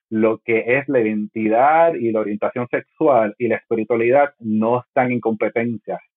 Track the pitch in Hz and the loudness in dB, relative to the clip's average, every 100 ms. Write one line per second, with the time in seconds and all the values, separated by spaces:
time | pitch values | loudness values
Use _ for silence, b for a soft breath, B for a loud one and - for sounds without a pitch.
0 | _ 110 110 110 - 113 113 131 139 135 | _ 0 0 0 -2 -2 0 -2 0 0
1 | 107 107 104 113 110 113 139 160 170 143 | 0 -2 -6 -4 0 2 4 4 2 2
2 | 117 110 104 104 - 123 120 139 - _ | -2 -2 -2 -4 -4 -4 -4 -6 -8 _
3 | 156 123 107 104 117 107 - 113 107 117 | 2 2 2 -2 -4 -4 -2 -4 -2 0
4 | 117 135 143 - 117 107 110 127 - - | 2 2 2 -2 -4 -2 0 -2 -2 -2
5 | 123 123 113 110 110 117 117 110 - 90 | -2 -2 -4 -2 -2 -2 -4 -6 -10 -12
6 | - | -12